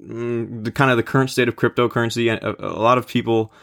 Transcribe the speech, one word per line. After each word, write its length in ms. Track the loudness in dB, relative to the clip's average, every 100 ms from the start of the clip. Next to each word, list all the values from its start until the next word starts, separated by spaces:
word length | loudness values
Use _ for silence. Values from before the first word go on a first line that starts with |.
mm, 640 | -14 -8 -6 -4 -6 -8
the 80 | -4
kind 180 | 2 4
of 80 | 4
the 60 |
current 260 | 2 2 0
state 180 | 0 0
of 100 | 2
cryptocurrency. 760 | 0 2 0 0 -2 0 0
A, 100 | 0
a, 280 | -4 -6 -8
a 100 | 0
lot 160 | 2 2
of 100 | 2
people 460 | -2 0 0 0 _